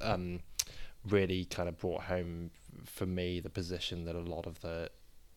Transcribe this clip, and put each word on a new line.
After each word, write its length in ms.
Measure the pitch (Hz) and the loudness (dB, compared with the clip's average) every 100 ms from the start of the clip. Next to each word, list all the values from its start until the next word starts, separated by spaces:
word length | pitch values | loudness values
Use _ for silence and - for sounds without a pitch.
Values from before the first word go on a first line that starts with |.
um, 380 | - 95 90 87 - - - - - - 101 | 4 2 2 -2 -4 -4 -4 -2 -6 -4 4
really 360 | 101 92 92 | 6 6 4
kind 240 | 90 - 87 | 0 0 -2
of 100 | 80 | 0
brought 240 | 92 82 | 0 0
home 480 | - 90 85 85 85 - - - | 0 0 0 -4 -6 -8 -16 -14
for 220 | - - 92 | -10 -2 2
me 320 | 90 90 90 | 4 4 2
the 100 | 80 | 0
position 580 | 98 85 87 - 87 85 | -2 0 0 -2 -2 -2
that 100 | 85 | -2
a 40 | |
lot 240 | 85 82 | -2 -2
of 160 | 82 82 | -4 -4
the, 300 | 85 82 82 - - - - | -4 -2 -4 -8 -18 -18 -20